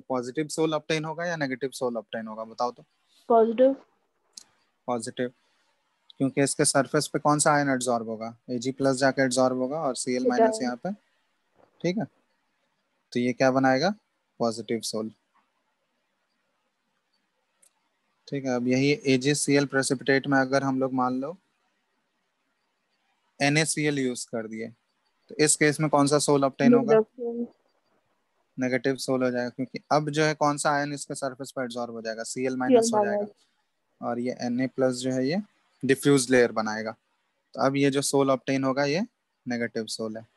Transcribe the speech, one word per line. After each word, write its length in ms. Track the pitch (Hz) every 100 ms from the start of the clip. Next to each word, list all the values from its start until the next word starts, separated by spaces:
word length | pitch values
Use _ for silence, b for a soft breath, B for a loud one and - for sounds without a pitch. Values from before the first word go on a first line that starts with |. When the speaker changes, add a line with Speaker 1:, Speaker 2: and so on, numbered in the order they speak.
| -
Speaker 1:
positive 380 | 127 123 123 151
soul 240 | - 160
obtain 320 | 156 - 160 156
होगा 200 | 156 175
या 100 | 165
negative 340 | 139 127 135
soul 260 | - 127 117
obtain 300 | 107 117 110
होगा 160 | 110 113
बताओ 260 | 113 123
तो? 140 | 120 - _ _ _ -
Speaker 2:
Positive। 460 | 233 226 226 262 269 - _ _ _ _ - - _ _ _ -
Speaker 1:
Positive, 440 | 120 120 120 123 - _ _ _ _ _ _ _ -
क्योंकि 260 | 135 135
इसके 220 | 135 - 147
surface 420 | 143 123 156 -
पे 120 | 151
कौन 200 | 151 147
सा 140 | 160
आयन 160 | 147 143
absorb 400 | 127 123 117 113
होगा? 260 | 110 113 117 -
एजी 220 | 123 127
प्लस 260 | 131 135 131
जाके 240 | 135 131
absorb 340 | 131 123 127 127
होगा 220 | 127 156
और 160 | 147 120
सीएल 300 | - 127 127
माइनस 120 | 123
Speaker 2:
केटायन। 240 | 220 220
Speaker 1:
यहाँ 140 | 123 123
पे। 160 | 180 208 _ _ _ _ _ _ _ _
ठीक 160 | 165 196
है, 80 | 202 _ _ _ _ _ _ _ _ _ _
तो 60 | 123
ये 140 | 123
क्या 180 | 120 131
बनाएगा? 420 | 131 131 131 175 208 _ _ _ -
Positive 420 | 120 113 110 113
soul। 280 | - 110 110 - _ _ _ _ _ _ _ _ _ _ _ _ _ _ _ _ _ _ _ _ _ _ _ _ _ _ _ _ _ _ -
ठीक 180 | 139 131
है, 100 | 123
अब 120 | 120
यही 240 | 127 139 147 139
एजीसीएल 580 | 131 135 147 - 139 143
precipitate 600 | 135 131 131 - 135 135
में 100 | 139
अगर 240 | 131 139
हम 160 | 135 131
लोग 140 | 131
मान 200 | 131 127
लो 220 | 127 139 190 _ _ _ _ _ _ _ _ _ _ _ _ _ _ _ _ _ _ _ -
एनएसीएल 600 | 143 151 160 - 151 143
यूज़ 260 | 127 123 -
कर 200 | 117 110
दिए 200 | 110 113 - _ _ _ _ -
तो 60 | -
इस 200 | 151 -
case 240 | 151 143
में 100 | 151
कौन 180 | 147 143
सा 120 | 147
soul 240 | 143 143
obtain 300 | 139 - 143
होगा? 220 | 240 220 220
Speaker 2:
Negative। 520 | 220 - 233 233 240 _ _ _ _ _ _ _ _ _ _ -
Speaker 1:
Negative 380 | 127 127 135 127
soul 260 | - 131
हो 60 | 127
जाएगा, 180 | 123 123
क्योंकि 300 | - 127 - -
अब 180 | 143 151
जो 140 | 147
है 100 | 156 151
कौन 220 | 147 147
सा 140 | 160
आयन 220 | 143 147
इसके 220 | 143 - 143
surface 360 | 135 127 135
पर 120 | -
absorb 300 | 123 120 120
हो 80 | 117
जाएगा? 220 | 113 110 113
सीएल 320 | 127 131 127
माइनस 180 | 131 247
हो 60 |
Speaker 2:
सीएल 140 | 226 214
माइनस। 200 | 202 208
Speaker 1:
जाएगा 880 | 208 - _ _ _ _ _ _ 123
और 120 | 120
ये 160 | 123 -
एनए 260 | 123 123 131
प्लस 280 | - 131 123
जो 140 | 127
है 140 | 131 131
ये 140 | 180 208 _ _ _
diffuse 460 | 127 131 143 143 120
layer 200 | 127 120
बनाएगा। 400 | 113 107 107 110 113 _ _ _ _ _ 120
तो 60 |
अब 140 | 127 139
ये 120 | 139
जो 120 | 139
soul 280 | 139 139 139
obtain 320 | 131 - 135
होगा 200 | 135 131 143
ये 160 | 160 247 _ _ _ -
negative 400 | 120 117 117 110
soul 300 | - 110 110
है। 80 | 117